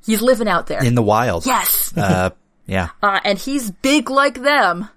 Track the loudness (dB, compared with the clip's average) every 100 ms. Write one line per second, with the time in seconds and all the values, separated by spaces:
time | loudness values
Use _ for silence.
0 | -2 0 2 2 2 -2 -2 0 2 2
1 | 4 2 2 -2 -2 -2 0 -2 -2 -2
2 | 0 2 0 -4 _ _ -6 -4 -4 -2
3 | -2 0 -2 -4 -4 -6 -6 -4 0 0
4 | 2 0 0 0 0 2 2 0 -8